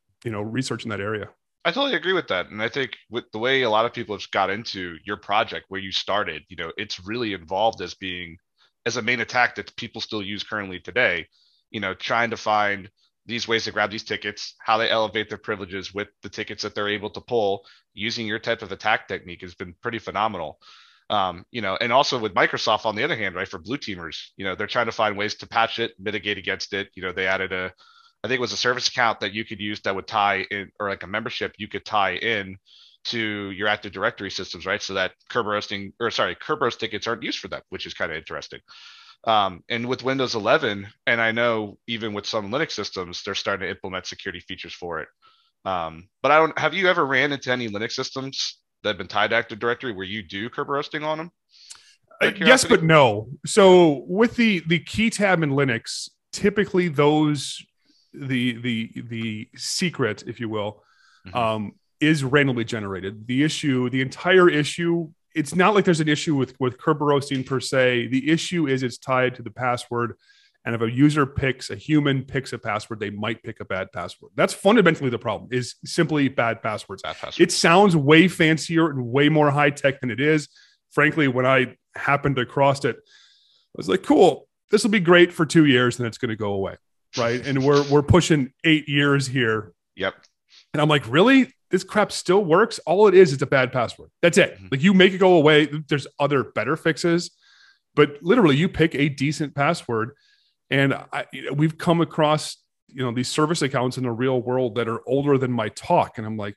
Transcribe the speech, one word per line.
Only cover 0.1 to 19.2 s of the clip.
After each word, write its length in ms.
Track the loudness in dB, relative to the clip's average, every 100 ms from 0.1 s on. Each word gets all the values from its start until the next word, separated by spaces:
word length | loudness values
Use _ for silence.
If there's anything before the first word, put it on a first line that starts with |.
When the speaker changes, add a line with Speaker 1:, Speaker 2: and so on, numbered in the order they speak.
| _
Speaker 1:
you 60 | -8
know, 100 | -6
research 440 | -6 -4 -4 -6
in 60 | -6
that 100 | -6
area. 280 | -6 -6 -10 _ _ _
Speaker 2:
I 80 | -4
totally 220 | -2 -2
agree 200 | -2 -2
with 140 | -2 -2
that. 200 | -4 -4
And 120 | -6
I 60 | -6
think 280 | -4 -6 -8 -12
with 140 | -10 -8
the 60 | -4
way 240 | 0 0
a 80 | 2
lot 140 | 2
of 80 | 0
people 240 | -4 -8 -8
have 140 | -4
got 200 | -2 0
into 460 | -2 -8 -10 -10 -10
your 140 | -10 -10
project, 480 | -2 -2 -2 -6 -10
where 120 | -12
you 120 | -8
started, 500 | -6 -2 -2 -2 -8 -12
you 80 | -12
know, 160 | -10 -10
it's 280 | -10 -10
really 300 | -8 -6 -6
involved 480 | -6 -6 -2 0 -2
as 120 | -8
being, 440 | -10 -10 -10 -12 -18 _ _ _ _ -6
as 100 | -4
a 60 |
main 180 | -2 -2
attack 360 | -2 0 0 -2
that 200 | -14 -12
people 240 | -12 -10
still 220 | -8 -8
use 200 | -8 -10
currently 380 | -8 -8 -8 -12
today, 460 | -6 0 0 0 -6 _ _ _ _
you 100 | -8
know, 120 | -6
trying 380 | -6 -4 -2 -2
to 60 | -4
find 520 | -2 0 0 -2 -10 _ _ _ -10
these 200 | -8 -2
ways 180 | -2
to 60 | -2
grab 200 | -2 -4
these 120 | -4
tickets, 520 | -8 -8 -8 -10 -12 -8
how 200 | -2 0
they 120 | 2
elevate 380 | 0 -2 -4 -6
their 100 | -8
privileges 560 | -8 -8 -8 -10 -10
with 140 | -10 -10 _
the 60 | -14
tickets 340 | -12 -10 -8
that 120 | -8
they're 140 | -6 -4
able 220 | -4 -6
to 100 | -12
pull 440 | -6 -2 -2 -4 -8 _ _
using 340 | -10 -8 -6 -6
your 120 | -6
type 240 | -4 -6
of 100 | -8
attack 340 | -6 -2 -2 -4
technique 360 | -12